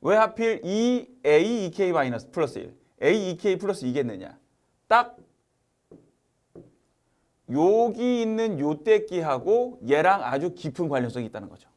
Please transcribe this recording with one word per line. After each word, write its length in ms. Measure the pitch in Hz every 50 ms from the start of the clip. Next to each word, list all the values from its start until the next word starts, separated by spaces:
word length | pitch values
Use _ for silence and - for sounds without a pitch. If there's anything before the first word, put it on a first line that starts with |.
왜 160 | - 143 190
하필 460 | 214 220 214 220 - 226 226 220 - -
이 440 | 165 190 214 226 240 247 247 - - - _ _
에이 420 | 147 151 151 165 208 240 233 196
이 40 | 175
케이 220 | 160 - 196 180 175
마이너스 360 | 160 139 127 120 113 - -
플러스 280 | - 175 160 135 - 101
일, 180 | 82 85 - _ _ _ _ _
에이 300 | - 143 190 220 196 185
이 60 | 180
케이 200 | 156 - 208 190
플러스 280 | 170 196 196 196 - -
이겠느냐? 520 | 123 123 143 139 120 107 92 92 - - _ _ _ _ _ _ _ _ _ _ _
딱 280 | 220 233 240 240 - - - _ _ _ _ _ _ _ _ _ _ _ _ _ - - _ _ _ _ _ _ _ _ _ _ _ - - _ _ _ _ _ _ _ _ _ _ _ _ _ _ _ _ - 120
여기 680 | 139 160 180 208 226 233 240 202 233 233 247 247 240
있는 380 | 226 220 220 220 226 226 202 143
요 240 | 139 147 156 151 -
떼끼하고 960 | 226 214 208 214 - 180 175 165 156 139 127 127 170 208 240 247 254 247 - - 113
얘랑 360 | 139 147 156 180 196 196 117
아주 300 | 117 127 139 151 180 -
깊은 340 | - - 156 127 - 175 156
관련성이 380 | 143 135 123 120 117 123 120
있다는 220 | 107 - 110 101 92
거죠. 220 | - - _ _ _